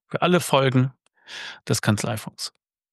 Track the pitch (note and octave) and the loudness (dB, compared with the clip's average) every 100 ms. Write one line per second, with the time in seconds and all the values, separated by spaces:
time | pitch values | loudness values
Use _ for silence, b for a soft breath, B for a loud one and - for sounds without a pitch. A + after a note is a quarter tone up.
0 | _ - E3+ F3+ - C3+ C3+ B2+ C3 - | _ -2 2 2 2 2 4 4 2 -4
1 | _ B B B B B - A#2+ - G#2 | _ B B B B B -4 -2 0 0
2 | A#2 A2+ - - - - _ _ _ | -2 -6 -10 -12 -14 -14 _ _ _